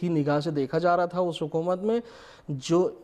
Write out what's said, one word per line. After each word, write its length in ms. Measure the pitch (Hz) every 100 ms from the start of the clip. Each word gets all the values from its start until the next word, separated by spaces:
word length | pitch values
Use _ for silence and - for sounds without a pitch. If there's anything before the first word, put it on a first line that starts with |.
ही 60 | 175
निगाह 320 | 160 147 147
से 100 | 160
देखा 280 | 147 131 165
जा 160 | 175
रहा 120 | 175 175
था 140 | 180
उस 220 | 180 156
हुकूमत 360 | 151 160 175 185
में। 240 | 208 233 233 - - - -
जो 500 | 135 - 170 185 -